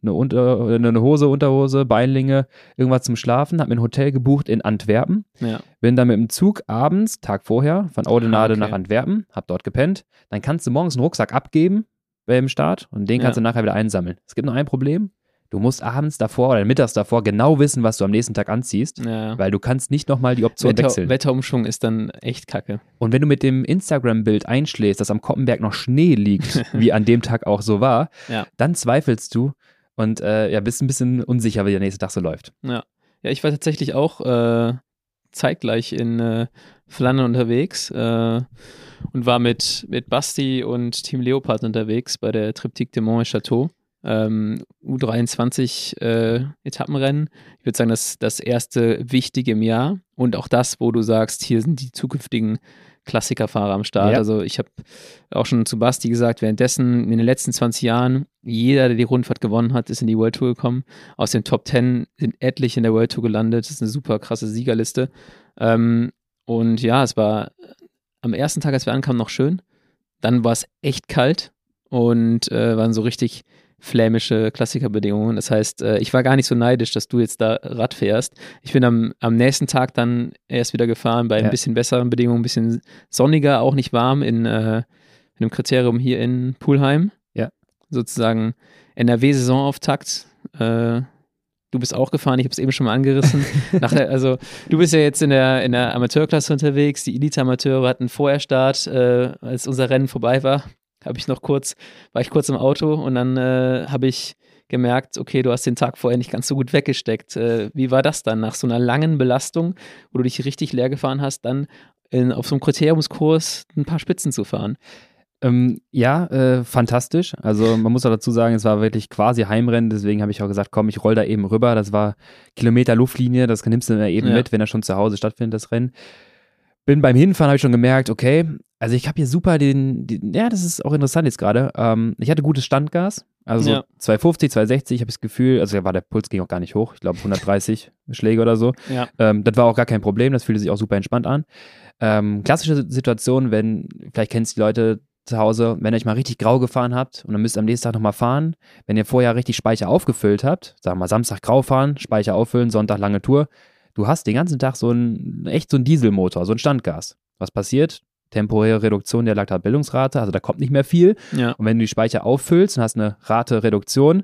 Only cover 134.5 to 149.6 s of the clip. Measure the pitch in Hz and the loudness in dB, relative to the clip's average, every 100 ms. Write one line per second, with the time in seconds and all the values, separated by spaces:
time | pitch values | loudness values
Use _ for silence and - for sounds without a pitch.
134.5 | 117 107 131 - 123 117 - 110 - 127 | 2 2 0 -2 -4 -6 -8 -8 0 2
135.5 | 127 101 101 92 90 - 110 - 98 90 | 4 2 0 -2 -2 -2 -4 -4 -4 -4
136.5 | 87 87 104 113 - 92 87 101 95 - | -6 -4 -2 -4 -4 -6 -4 -4 -4 0
137.5 | 101 - 110 - _ - 123 110 113 113 | -2 0 -4 -6 _ -16 -4 0 2 2
138.5 | 113 117 131 - 127 123 - 110 107 104 | 2 2 -2 -6 -6 -6 0 2 2 2
139.5 | 110 117 113 120 110 104 101 127 131 - | 4 4 4 0 0 0 2 2 0 0
140.5 | 214 208 101 107 101 98 120 117 139 - | -2 0 -2 -2 -2 -2 -2 -2 -2 -4
141.5 | - - - - - 113 107 104 104 104 | -14 -20 -20 -20 -4 0 0 0 -2 0
142.5 | 147 156 147 113 127 127 117 - 131 127 | 0 2 -2 -2 -2 -2 -2 0 0 2
143.5 | 107 110 104 - - - - 110 117 113 | 0 0 -4 -8 -16 -10 -6 -2 -2 -4
144.5 | - 107 117 113 110 _ _ - 117 107 | 0 0 2 0 0 _ _ -6 0 0
145.5 | 113 117 104 107 113 113 110 131 117 110 | 2 0 0 -2 -2 -2 -2 -4 -2 2
146.5 | 127 123 131 123 123 131 - - 104 110 | 2 0 -2 -2 -2 -6 -10 -6 -2 -2
147.5 | 110 110 120 117 110 107 - 120 139 160 | 0 -2 0 -2 -2 -2 0 0 0 -2
148.5 | 160 _ - - 107 107 127 120 117 123 | -6 _ -14 -2 -2 2 2 2 2 -2
149.5 | 113 | -2